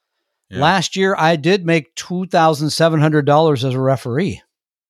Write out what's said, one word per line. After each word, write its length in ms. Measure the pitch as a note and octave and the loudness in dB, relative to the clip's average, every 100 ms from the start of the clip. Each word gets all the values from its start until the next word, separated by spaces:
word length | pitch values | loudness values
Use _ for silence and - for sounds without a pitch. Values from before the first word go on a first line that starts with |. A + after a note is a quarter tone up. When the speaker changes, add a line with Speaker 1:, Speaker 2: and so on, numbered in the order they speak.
| _ _ _ _ - | _ _ _ _ -12
Speaker 1:
Yeah. 120 | F#2+ | -2
Speaker 2:
Last 340 | D#3 F#3+ - F#3+ | 0 0 -2 -2
year, 180 | F#3+ G3 | -2 2
I 180 | D#3+ E3+ | 0 0
did 300 | D#3 G3 E3+ | 0 0 0
make 280 | E3 - | -2 -2
two 300 | - - F3+ F#3 | -14 -8 -8 -2
thousand 440 | F3 D#3+ C#3+ D3+ | 2 2 0 -2
seven 300 | - E3 D#3+ | 0 0 2
hundred 260 | D#3 D3+ C#3 | 2 2 2
dollars 380 | D3 D#3+ C3 C3+ | 2 2 0 -2
as 80 | |
a 60 | C3 | -2
referee. 600 | C3 C3 B2 C3 F#3 - _ _ _ _ | 0 -2 -4 -4 -4 -6 _ _ _ _